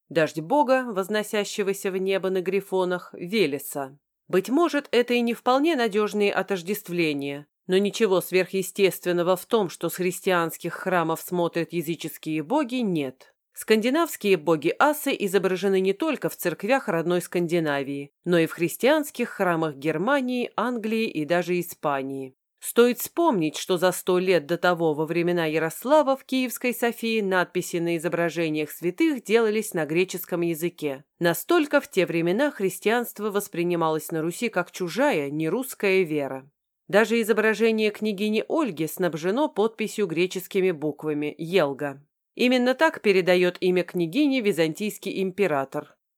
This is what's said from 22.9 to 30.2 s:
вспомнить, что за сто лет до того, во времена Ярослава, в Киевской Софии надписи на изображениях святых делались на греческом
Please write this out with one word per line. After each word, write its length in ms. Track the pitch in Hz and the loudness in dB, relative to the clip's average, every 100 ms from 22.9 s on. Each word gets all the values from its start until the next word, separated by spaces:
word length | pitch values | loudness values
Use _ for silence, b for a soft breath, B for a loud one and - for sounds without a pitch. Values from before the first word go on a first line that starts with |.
| 233 | 4
вспомнить, 560 | - - 339 220 156 - | -4 0 2 4 0 -2
что 200 | - 180 | -2 2
за 140 | 180 | 2
сто 300 | 180 - 180 | 0 0 2
лет 260 | 185 175 143 | 4 2 2
до 100 | 175 | 0
того, 380 | 180 175 165 | 0 2 2
во 100 | 147 | 0
времена 420 | 156 165 170 175 160 | -2 0 0 2 0
Ярослава, 680 | 156 160 - 240 311 269 269 | 0 -2 -4 4 4 4 0
в 60 | |
Киевской 480 | - 262 254 - 247 | -2 -2 -2 -2 -4
Софии 480 | 233 233 226 226 226 | 0 -2 -2 -2 0
надписи 580 | 196 185 175 180 175 180 | 2 2 0 -2 -4 -2
на 180 | 170 170 | -2 -2
изображениях 760 | 165 170 170 156 165 151 151 | -2 -2 -2 0 -2 -2 -4
святых 540 | - 170 180 330 269 | -4 -4 0 0 0
делались 500 | - 220 220 214 214 | 2 2 2 0 -2
на 100 | 175 | -4
греческом 580 | 147 160 185 185 | -2 0 0 -2